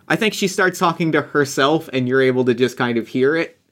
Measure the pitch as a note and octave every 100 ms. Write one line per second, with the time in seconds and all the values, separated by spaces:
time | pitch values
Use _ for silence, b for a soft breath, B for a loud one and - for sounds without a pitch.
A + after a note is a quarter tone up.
0 | - D#3+ A3 G#3 G3+ F#3+ F#3 F3+ F#3 E3
1 | E3 D3+ C#3+ D3+ C#3 - C#3 D#3 D#3+ C3
2 | B2+ C3 C3 B2+ B2 A#2 B2 - B2 A#2
3 | A2 B2+ B2+ D#3+ E3 - _